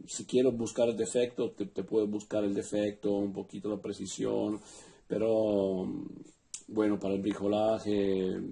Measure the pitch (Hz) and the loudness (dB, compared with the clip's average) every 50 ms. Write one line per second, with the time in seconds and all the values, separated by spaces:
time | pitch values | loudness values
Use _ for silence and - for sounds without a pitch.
0 | - - - - 101 - 127 127 131 127 117 113 113 110 - 127 117 120 110 110 | -12 -12 -12 -12 -4 0 2 4 4 4 2 0 -2 -2 0 2 2 2 2 0
1 | 110 - - 123 123 120 - - 120 107 - - 98 95 - 98 92 - 107 110 | -2 0 0 0 0 0 0 -2 -4 -2 -4 -6 -8 -6 -6 -6 -4 0 2 2
2 | 104 104 104 104 - - 107 107 104 101 98 107 107 - 104 104 104 104 104 - | 2 2 0 -4 -4 -2 -2 0 0 0 0 -2 -2 -2 0 0 0 0 -2 -2
3 | - 104 101 101 101 98 95 101 101 - - 101 101 107 107 95 - 104 98 - | 0 0 2 2 0 -2 -4 -6 -8 -8 -10 -8 -4 -4 -4 -4 -6 -8 -8 -8
4 | 98 92 - - 117 110 110 107 104 104 107 101 - - - - - - - - | -8 -8 -4 -4 -2 0 0 0 0 -2 -2 -4 -8 -14 -20 -20 -20 -20 -20 -20
5 | _ - 110 104 110 113 110 110 110 107 104 98 95 95 95 92 95 101 - - | _ -4 -2 0 2 4 4 4 4 4 4 4 4 2 2 0 -2 -4 -4 -6
6 | - - - - - - - _ _ _ - - - - 107 107 107 104 104 95 | -8 -10 -12 -14 -18 -20 -20 _ _ _ -16 -14 -12 -2 2 2 4 4 2 2
7 | 98 95 98 98 98 107 98 - 98 101 104 107 107 110 110 107 - 104 104 101 | 0 0 0 0 0 -2 -2 0 0 0 2 2 2 2 2 0 0 0 2 2
8 | 98 98 95 95 92 92 95 95 - - | 2 2 2 2 0 0 -2 -4 -6 -8